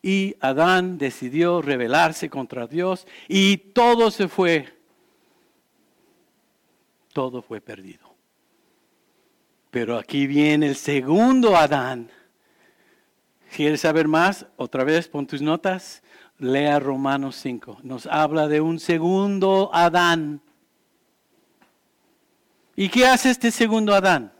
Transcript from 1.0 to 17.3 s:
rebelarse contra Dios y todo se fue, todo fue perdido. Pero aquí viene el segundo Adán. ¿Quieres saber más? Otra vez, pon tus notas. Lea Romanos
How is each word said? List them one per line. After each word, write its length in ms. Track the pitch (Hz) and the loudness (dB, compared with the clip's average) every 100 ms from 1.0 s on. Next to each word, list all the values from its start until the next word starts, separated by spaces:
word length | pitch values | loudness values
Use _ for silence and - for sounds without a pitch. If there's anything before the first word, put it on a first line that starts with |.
| 139 - 123 143 170 175 | -6 -6 -8 -2 0 0
rebelarse 640 | 143 131 117 139 165 160 156 | -2 -2 0 0 0 -2 -10
contra 380 | 139 127 127 120 | -10 -10 -10 -8
Dios 400 | 156 185 185 - - - | -4 -4 -4 -10 -20 -2
y 300 | 196 196 196 | 2 4 2
todo 540 | - - 240 233 226 | -2 2 4 4 2
se 160 | 208 185 | 0 -6
fue, 500 | - 180 165 131 _ _ _ _ _ _ _ _ _ _ _ _ _ _ _ _ _ _ _ _ _ _ _ _ | 0 0 0 -2 _ _ _ _ _ _ _ _ _ _ _ _ _ _ _ _ _ _ _ _ _ _ _ _
todo 300 | - 131 123 | -6 -6 -8
fue 180 | - 110 | -14 -16
perdido. 560 | - 104 95 - _ _ _ _ _ _ _ _ _ _ _ _ _ _ _ _ _ | -16 -20 -20 -20 _ _ _ _ _ _ _ _ _ _ _ _ _ _ _ _ _
Pero 260 | 123 113 117 | -6 -4 -6
aquí 300 | - 143 139 | -6 -4 -2
viene 400 | 143 151 151 147 | 2 2 2 0
el 80 | 135 | -4
segundo 840 | - 143 131 170 240 262 233 180 | -4 -4 0 2 4 4 4 4
Adán. 540 | 151 143 127 127 117 _ _ _ _ _ _ _ _ _ _ _ _ _ _ - | 4 0 -2 -8 -12 _ _ _ _ _ _ _ _ _ _ _ _ _ _ -2
¿Quieres 260 | 147 151 | 0 0
saber 260 | 160 156 156 | 0 2 2
más? 380 | 160 180 196 - - | 2 2 -2 -12 -12
Otra 260 | 127 131 | -8 -2
vez, 240 | 131 160 165 | 0 0 -2
pon 180 | 147 139 | -10 -8
tus 160 | 143 | -6
notas. 640 | 147 165 196 185 - - _ - - _ | -4 -2 -2 -6 -10 -20 _ -20 -20 _
Lea 400 | 127 139 147 147 | -2 0 2 0
Romanos 600 | 135 135 139 139 139 | -2 -4 -2 -4 -4